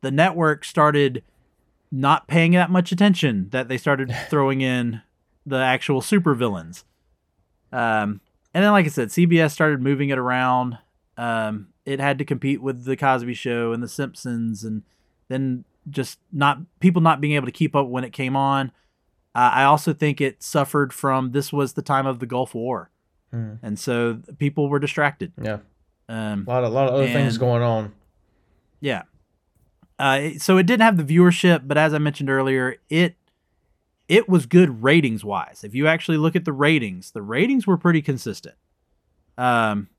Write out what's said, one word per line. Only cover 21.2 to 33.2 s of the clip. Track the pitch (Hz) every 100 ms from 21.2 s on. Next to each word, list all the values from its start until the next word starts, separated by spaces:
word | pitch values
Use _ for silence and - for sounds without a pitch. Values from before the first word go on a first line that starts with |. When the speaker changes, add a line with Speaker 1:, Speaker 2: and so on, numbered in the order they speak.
| 131
Speaker 1:
this | 135 139
was | 143 135
the | -
time | 135 135 135
of | 123
the | 120
Gulf | 127 131
War. | 117 120 113 85 _ _ _ _
Speaker 2:
Hmm. | 117 110 110
Speaker 1:
And | 117 104
so | - 120 120 113 - -
people | 143 143 143
were | 143
distracted. | 143 - 147 147 - -
Speaker 2:
Yeah. | 110 104 - _ _ _ -
Speaker 1:
Um, | 113 107 104 98
Speaker 2:
A |
lot | 127 120
of, |
lot | 123 135
of | 131
other | 135
things | 143 135 113
Speaker 1:
and |
Speaker 2:
going | 123 120
on. | 120 113 104 - _ _ _ _ _ _ _ _
Speaker 1:
Yeah. | 139 104 - _ _ _ _ _ _ _ _ -
Uh, | 139 135
it, | 151 151
so | - 190
it | 180
didn't | 240
have | 226 185
the | 143 165
viewership, | 180 175 180 165 131
but | 147
as | 156
I | 151
mentioned | 151 143 139
earlier, | 135 135 131 127 120 -
it, | 156 175 -